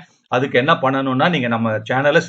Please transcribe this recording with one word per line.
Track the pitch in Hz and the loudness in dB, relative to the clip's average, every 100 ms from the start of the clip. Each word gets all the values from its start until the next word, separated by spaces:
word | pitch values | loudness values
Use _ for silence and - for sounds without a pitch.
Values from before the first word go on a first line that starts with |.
| - _ _ | -10 _ _
அதுக்கு | 123 135 127 | -4 0 0
என்ன | 139 | 2
பண்ணணும்னா, | 165 131 135 135 127 170 | 2 0 0 -2 0 0
நீங்க | 156 120 | 0 -2
நம்ம | 113 113 107 | -2 -2 -4
சேனலை | 110 127 147 160 | -2 0 2 2